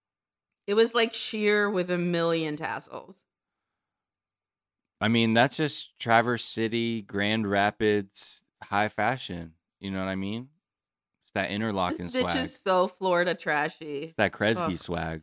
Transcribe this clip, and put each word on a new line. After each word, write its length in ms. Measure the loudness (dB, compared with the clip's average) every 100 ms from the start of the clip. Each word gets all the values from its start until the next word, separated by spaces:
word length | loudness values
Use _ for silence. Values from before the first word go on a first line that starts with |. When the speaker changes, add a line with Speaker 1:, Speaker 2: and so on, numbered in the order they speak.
| _ _ _ _ _ _ 0
Speaker 1:
It 80 |
was, 220 | 2 4 4
like, 180 | 2
sheer 560 | 0 -6 0 2 4 2
with 220 | 0 0
a 60 | 0
million 560 | 2 2 2 0 -2 -4
tassels. 680 | -6 -6 -8 -12 -14 -20 _ _ _ _ _ _ _ _ _ _ _ _ _ _ _ _ _ _
Speaker 2:
I 80 | 0
mean, 240 | 2 4
that's 240 | 4 4 2
just 400 | -2 -4 -10 _
Traverse 440 | 4 4 4 -2
City, 580 | -4 -2 0 0 -2 -4
Grand 460 | -4 -2 0 2 2
Rapids, 920 | 2 2 2 2 2 0 -10 -12 -14 -20 _
high 240 | -4 0 0
fashion. 640 | 0 -2 -2 -6 -10 -10 -18 _ _
You 120 | -8
know 80 | -4
what 80 | -4
I 80 | -4
mean? 340 | -4 -8 -12 _ _ _ _ _ _ _ _
It's 80 |
that 160 | -4 -2
Interlochen 460 | -2 -2 0 -2 -2
Speaker 1:
This 180 | -4 -2
bitch 60 |
Speaker 2:
swag. 160 | 0 0
Speaker 1:
is 220 | -2 -4 0
so 220 | 2 2
Florida 480 | -2 0 2 2 -2
trashy. 680 | -2 -2 -2 -6 -10 -8 -8
Speaker 2:
It's 100 | 0
that 160 | 0
Kresge 260 | 2 0 2
Speaker 1:
Ugh. 160 | -2 -4
Speaker 2:
swag. 420 | -4 -4 -4 -8